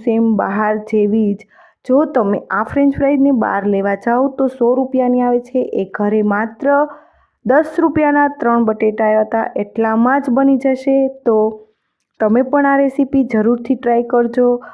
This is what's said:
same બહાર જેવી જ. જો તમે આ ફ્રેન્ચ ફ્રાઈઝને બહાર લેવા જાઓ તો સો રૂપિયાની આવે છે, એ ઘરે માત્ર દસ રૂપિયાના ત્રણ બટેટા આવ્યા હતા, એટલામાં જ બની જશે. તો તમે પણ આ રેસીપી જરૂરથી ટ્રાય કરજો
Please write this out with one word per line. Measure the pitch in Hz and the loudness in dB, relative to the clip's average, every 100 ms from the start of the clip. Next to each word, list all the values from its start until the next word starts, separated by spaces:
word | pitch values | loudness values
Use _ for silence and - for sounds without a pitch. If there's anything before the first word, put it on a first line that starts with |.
| 233 | -2
same | 226 226 208 | 0 2 0
બહાર | 196 202 214 214 214 | -2 -2 -2 -2 -2
જેવી | 214 208 220 208 | 0 0 0 0
જ. | 196 - _ _ _ - | -4 -10 _ _ _ 0
જો | 262 | 0
તમે | 311 294 202 202 - | 2 0 0 -2 -4
આ | 190 220 | -6 -4
ફ્રેન્ચ | 285 277 277 | 0 0 2
ફ્રાઈઝને | 277 285 277 262 | 0 2 2 2
બહાર | 208 196 202 | 0 0 0
લેવા | 196 196 | 0 -2
જાઓ | 202 233 240 269 269 | -2 -2 0 0 -2
તો | 269 262 | -4 0
સો | 233 | 0
રૂપિયાની | 254 262 262 247 247 | 0 0 0 0 0
આવે | 247 240 | 0 -2
છે, | 240 262 | -2 -4
એ | 247 - 190 | -4 -4 -6
ઘરે | - 208 214 214 | -4 -2 0 0
માત્ર | 202 220 226 269 285 294 - - _ _ _ 220 | -2 -4 -4 0 0 0 -6 -20 _ _ _ 0
દસ | 269 311 - | 2 2 0
રૂપિયાના | 330 302 302 294 285 | 0 2 2 2 0
ત્રણ | 285 240 233 | 0 0 2
બટેટા | 226 220 220 214 214 | 0 0 -2 0 0
આવ્યા | 214 | 2
હતા, | 214 226 220 - | 0 -2 -4 -6
એટલામાં | 208 - 226 220 240 277 | -6 -4 -2 0 2 0
જ | 269 | 0
બની | 240 277 269 | 0 2 2
જશે. | 269 262 269 269 269 | 0 -2 0 0 0
તો | 269 - 220 214 214 - _ _ _ _ - | -2 0 0 0 -4 -16 _ _ _ _ -4
તમે | 214 226 | 0 2
પણ | 262 285 277 | 2 2 2
આ | 277 | 2
રેસીપી | 277 269 269 277 | 2 0 0 0
જરૂરથી | 233 220 214 240 240 | 0 0 2 0 -2
ટ્રાય | 262 247 233 | -2 0 0
કરજો | 240 240 240 240 247 240 - | 0 0 0 0 0 0 -6